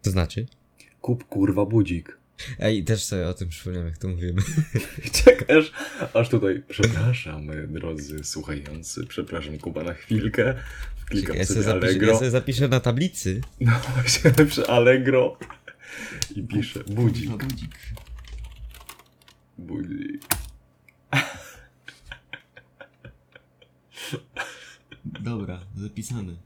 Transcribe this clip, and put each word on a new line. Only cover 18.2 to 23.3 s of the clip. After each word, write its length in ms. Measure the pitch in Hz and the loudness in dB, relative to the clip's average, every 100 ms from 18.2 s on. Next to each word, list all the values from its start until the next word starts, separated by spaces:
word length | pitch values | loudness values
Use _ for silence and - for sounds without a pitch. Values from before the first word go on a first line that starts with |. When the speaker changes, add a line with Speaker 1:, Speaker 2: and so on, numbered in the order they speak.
| - - - - - - - - - _ - _ _ - | -14 -14 -14 -16 -18 -18 -20 -20 -20 _ -20 _ _ -18
Speaker 2:
Budzik. 640 | 85 - 85 - - - - - - - _ _ _ _ _ 135 - - - - - _ - - - - _ - _ - _ _ - _ - - _ | -10 -8 -8 -8 -10 -12 -4 -4 -4 -18 _ _ _ _ _ 0 0 -10 -16 -20 -20 _ -20 -20 -20 -20 _ -20 _ -20 _ _ -20 _ -20 -20 _